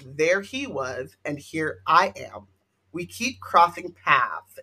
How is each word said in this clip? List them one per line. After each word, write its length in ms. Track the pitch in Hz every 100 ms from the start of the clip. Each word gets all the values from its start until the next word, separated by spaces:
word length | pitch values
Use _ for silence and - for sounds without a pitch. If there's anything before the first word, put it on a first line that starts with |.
| 131
there 360 | 143 165 196
he 260 | 196 262 285
was, 500 | 139 127 123 135 _ 147
and 140 | 143
here 420 | - 160 156 - -
I 260 | 165 190 160
am. 320 | 117 104 98 _ _ _ _
We 120 | 170 175
keep 340 | - 247 -
crossing 520 | - 180 170 175 175
paths 640 | - 170 139 117 82 - -